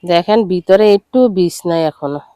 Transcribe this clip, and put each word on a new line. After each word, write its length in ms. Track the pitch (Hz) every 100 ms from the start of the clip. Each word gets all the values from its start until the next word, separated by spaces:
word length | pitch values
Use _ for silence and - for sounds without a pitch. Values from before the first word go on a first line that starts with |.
দেখেন 360 | 175 170 175 214 196
ভিতরে 340 | 180 - 190 214 202
একটু 220 | _ 254 247 190
বীজ 200 | 175 - 175
নাই 120 | 165 160
এখনো 300 | - 143 143 -